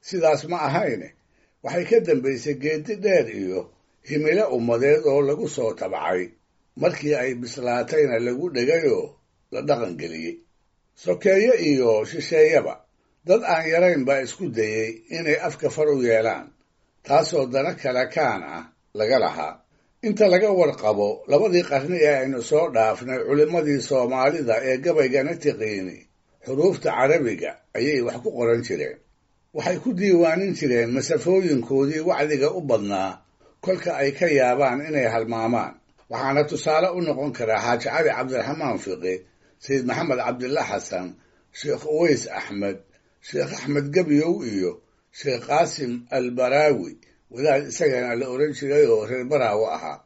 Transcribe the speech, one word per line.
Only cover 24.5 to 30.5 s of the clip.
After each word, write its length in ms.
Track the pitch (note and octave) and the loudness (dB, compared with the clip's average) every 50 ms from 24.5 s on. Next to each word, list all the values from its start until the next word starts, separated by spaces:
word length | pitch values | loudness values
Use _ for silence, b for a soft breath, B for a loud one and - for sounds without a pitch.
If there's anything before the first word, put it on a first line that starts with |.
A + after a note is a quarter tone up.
| A2 A2+ | 0 0
ee 140 | C3 C3 C3 C3 | 2 0 -2 0
gabaygana 540 | C#3 F3 E3 D#3 C#3 C3 B2+ C#3 C3+ D3+ E3+ | 0 2 2 4 2 4 2 0 0 0 -4
tiqiini, 640 | E3+ - D3 - G2 A2 G#2+ G#2 G2 F#2 F#2 - - _ _ _ _ _ _ _ _ - | -2 -2 -2 -2 0 -4 -4 -4 -6 -6 -8 -12 -14 _ _ _ _ _ _ _ _ -10
xuruufta 460 | - C3+ C3+ D#3+ G3 F3+ - - D#3 | -6 -2 0 2 0 0 0 -4 -2
Carabiga 600 | - G#2 B2+ C#3 D#3 E3+ C#3+ A#2 G2+ E2 D#2+ D2 D2 - _ _ _ | 0 2 4 4 4 2 2 0 -4 -4 -6 -8 -10 -12 _ _ _
ayay 260 | A2 A#2+ C#3+ D3+ C3 | -4 -2 0 0 0
wax 160 | A#2+ A#2 - A#2+ | -2 -2 -6 -6
ku 100 | - A3 | -6 -6
qoran 320 | - A#2+ A#2+ A#2 A#2 A#2 | -4 -2 2 2 2 0
jireen. 360 | A2+ - F#2+ D#2+ C#2+ B1+ - - _ _ _ _ _ _ _ _ _ _ _ | 0 -4 -4 -4 -4 -6 -8 -12 _ _ _ _ _ _ _ _ _ _ _
Waxay 240 | D3+ D3 E3+ F#3 D3+ | -6 -4 -4 -4 -2
ku 120 | - B3+ A3+ | -2 -4 -2
diiwaanin 580 | F3 G3+ G3+ F#3 E3+ E3+ D#3+ D#3+ F3 G3 G3 | 0 4 4 6 6 6 4 4 2 0 -2